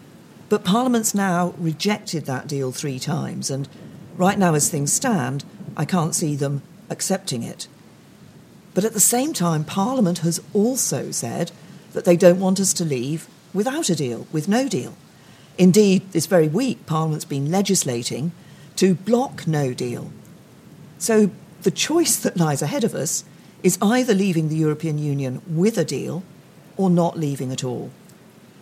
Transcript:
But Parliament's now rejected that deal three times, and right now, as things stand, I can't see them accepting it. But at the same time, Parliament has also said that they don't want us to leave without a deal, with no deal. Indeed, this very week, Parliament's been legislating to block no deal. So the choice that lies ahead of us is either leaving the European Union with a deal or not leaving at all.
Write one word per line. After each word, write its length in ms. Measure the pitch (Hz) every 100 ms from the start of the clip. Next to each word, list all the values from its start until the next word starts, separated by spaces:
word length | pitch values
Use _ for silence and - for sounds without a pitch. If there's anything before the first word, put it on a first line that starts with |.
| - - - - -
But 140 | 208
Parliament's 500 | 175 220 254 233 220
now 400 | 202 196 175 180 -
rejected 640 | 165 147 202 208 - 160 139
that 220 | 127 -
deal 240 | 143 131
three 260 | 127 147 131
times, 540 | 143 139 131 131 131
and 180 | 135 139 - - - - -
right 220 | 180 208
now, 160 | 180
as 160 | 151 -
things 220 | 151 143
stand, 520 | - 269 196 123 139 - - - -
I 80 | 147
can't 300 | 185 160 -
see 200 | 156 143
them 260 | 143 139 - - -
accepting 520 | - - 285 - 120
it. 240 | - - - - - - - - - - - - -
But 100 | -
at 100 | 220
the 60 | 214
same 340 | - 240 294
time, 300 | - 175 156
Parliament 560 | 151 196 208 269 180 175
has 220 | 165 165 -
also 580 | 208 226 262 - 135 -
said 400 | - 117 127 170 - - - -
that 120 | - 185
they 120 | 175
don't 220 | 185 185
want 200 | 190 190
us 140 | 190
to 120 | - 165
leave 420 | 131 131 160 - - -
without 360 | 180 220 294 320
a 60 | 160
deal, 320 | 131 117 -
with 160 | 156 156
no 200 | 226 269
deal. 280 | 127 120 - - - - - - -
Indeed, 540 | 185 208 202 185 -
this 160 | 165 -
very 200 | 180 156
week, 380 | 175 262 - -
Parliament's 400 | 156 160 151 -
been 260 | 143 143
legislating 800 | 185 202 185 135 120 120 120 165 - - - - -
to 180 | 190 175
block 520 | - 233 277 - -
no 260 | 151 135
deal. 380 | 123 123 107 - - - - - - - - - -
So 340 | - 220 202 - - -
the 80 | 202
choice 440 | - - 330 320 -
that 200 | - 180
lies 240 | 160 139
ahead 220 | 147 285
of 120 | 214 147
us 300 | 139 - - - - -
is 140 | 185 -
either 320 | 202 254 247
leaving 340 | 196 196 165 156
the 80 | 156
European 420 | 156 151 165 147
Union 440 | 151 139 131 127 180
with 320 | 160 202 226
a 60 |
deal 400 | 143 135 131 151 - - - - - -
or 120 | 190
not 280 | 175 170 170
leaving 340 | 147 135 131
at 120 | 127
all. 280 | 131 120 131 - - - - - - -